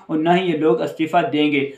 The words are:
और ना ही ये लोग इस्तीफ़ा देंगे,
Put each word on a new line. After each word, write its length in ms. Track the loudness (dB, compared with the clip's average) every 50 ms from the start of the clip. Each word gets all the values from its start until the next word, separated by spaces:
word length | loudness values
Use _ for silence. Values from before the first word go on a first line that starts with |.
| -10 -6
और 80 | -4 -2
ना 160 | 2 2 2
ही 180 | 2 2 0
ये 60 | -2 0
लोग 240 | 2 2 2 2
इस्तीफ़ा 400 | -2 -6 -4 -6 -4 0 0 0
देंगे, 500 | 0 0 0 0 0 0 0 -2 -2 -4 -8